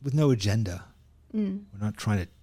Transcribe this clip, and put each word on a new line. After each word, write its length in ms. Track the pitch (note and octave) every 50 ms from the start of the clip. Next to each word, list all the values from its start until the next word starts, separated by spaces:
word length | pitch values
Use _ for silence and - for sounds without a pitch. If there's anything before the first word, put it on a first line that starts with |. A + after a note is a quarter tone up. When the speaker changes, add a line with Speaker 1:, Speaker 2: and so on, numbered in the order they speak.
| C#3
Speaker 1:
with 100 | C#3 B2+
no 180 | D3+ D3+ C#3+
agenda. 520 | B2+ A2 G2 G#2 G2+ A2+ A2 F#2 E2 F#2 - - - - - - - _ _ - -
Speaker 2:
Mm. 300 | G#3+ G#3 F#3+ F#3+ G3+ G#3 -
Speaker 1:
We're 80 | - G2 G#2
not 100 | G#2+ -
trying 240 | - - A2 G#2 F#2+
to 80 | F2+ - - -